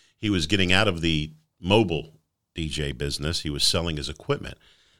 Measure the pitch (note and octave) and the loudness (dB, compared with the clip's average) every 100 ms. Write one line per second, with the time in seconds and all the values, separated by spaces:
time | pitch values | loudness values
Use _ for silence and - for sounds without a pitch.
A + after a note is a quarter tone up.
0 | _ _ G#2+ F#2+ D#2 G2+ F2+ F#2 G#2+ E2 | _ _ 0 0 2 2 4 4 4 2
1 | E2 D#2 D2+ - _ _ F2 G#2+ F#2+ D2 | 0 0 -2 -10 _ _ 4 4 4 -2
2 | - - _ _ _ - D#2 C#2 C#2+ B1+ | -6 -18 _ _ _ -8 -6 -4 -4 -4
3 | C#2+ - D2+ D#2+ D2+ C#2+ - F2 E2+ D2+ | -4 -4 -4 -4 -4 -2 0 0 -2 -4
4 | C#2+ - - C#3 - - _ _ _ | -8 -8 -6 -6 -8 -16 _ _ _